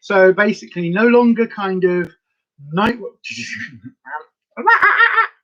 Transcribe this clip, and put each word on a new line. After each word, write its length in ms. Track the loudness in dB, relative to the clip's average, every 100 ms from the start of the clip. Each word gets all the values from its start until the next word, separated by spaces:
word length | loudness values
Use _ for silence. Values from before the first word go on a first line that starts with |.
So 320 | -2 4 4
basically 580 | 4 0 -2 -8 -8 -4
no 160 | 0 4
longer 400 | 4 4 2 -2
kind 380 | -4 -6 0
of 280 | 0 0 -4 _ _ _ _ _ -8
night. 260 | -2 -2 -2 -10 _ -18 -14 -14 -12 -14 -16 -20 _ -16 -14 -16 _ _ -6
<laughs> 720 | 0 2 2 2 0 0 -4 _